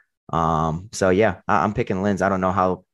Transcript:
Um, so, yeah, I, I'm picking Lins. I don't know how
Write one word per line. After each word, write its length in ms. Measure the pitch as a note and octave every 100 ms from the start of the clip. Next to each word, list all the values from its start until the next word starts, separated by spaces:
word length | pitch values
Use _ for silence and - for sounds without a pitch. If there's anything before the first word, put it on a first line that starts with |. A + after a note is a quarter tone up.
| _ _ -
Um, 580 | E2 E2 D#2+ D#2+ D#2+ G2+
so, 180 | - F#2+
yeah, 300 | F#2 G#2+ F#2+ -
I, 160 | G2
I'm 100 | F#2+
picking 260 | G#2 A#2 F#2+
Lins. 220 | G#2 F#2+
I 60 | F#2+
don't 120 | F#2+
know 120 | F#2
how 320 | F#2+ F#2 F2+ -